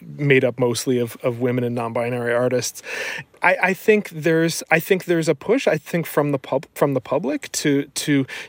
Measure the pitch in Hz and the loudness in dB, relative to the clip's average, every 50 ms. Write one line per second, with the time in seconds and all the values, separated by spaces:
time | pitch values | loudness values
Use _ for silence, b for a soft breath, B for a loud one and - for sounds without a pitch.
0 | - 165 147 143 147 143 135 135 131 123 117 - 127 120 117 - - 135 127 123 | -20 -18 -8 -4 2 4 4 4 4 2 0 0 0 0 0 0 0 0 0 0
1 | 120 117 - - - 131 117 117 127 123 123 127 123 120 120 120 117 117 113 123 | 0 -2 -6 -4 -4 -4 -2 0 -2 0 0 0 -2 -2 -2 -4 -4 -4 -4 -2
2 | 117 120 123 120 120 120 120 120 123 127 127 123 117 - - - B B B B | -2 -2 -4 -2 -2 0 0 2 2 2 0 0 -2 -4 -8 -12 B B B B
3 | B B B B B B - - - 175 185 - - 180 190 - - 220 214 208 | B B B B B B -10 -2 0 2 2 2 2 0 0 2 4 4 4 4
4 | - - 165 156 147 170 160 165 165 165 156 - - - 160 165 - - 196 185 | 2 -2 -10 -2 0 2 4 4 2 2 0 -4 0 0 0 0 2 2 0 0
5 | - 170 175 165 156 165 151 - - - 226 269 - 202 160 156 - - - 170 | 2 0 0 0 2 0 -2 -2 0 0 0 2 2 0 0 0 -2 -4 -4 -4
6 | 156 - - 160 147 147 143 135 - - 127 135 - - _ - 156 143 135 131 | -4 -2 0 0 0 0 0 -2 -4 -2 -4 -4 -4 -6 _ 0 0 2 2 -2
7 | - - 131 151 190 254 302 285 - - - - - 151 139 139 143 - _ - | -2 -2 -2 -2 0 -2 -4 -4 -6 -8 -8 -2 0 2 2 2 0 -2 _ -6
8 | - 156 143 139 135 B B B B | 0 2 2 2 2 B B B B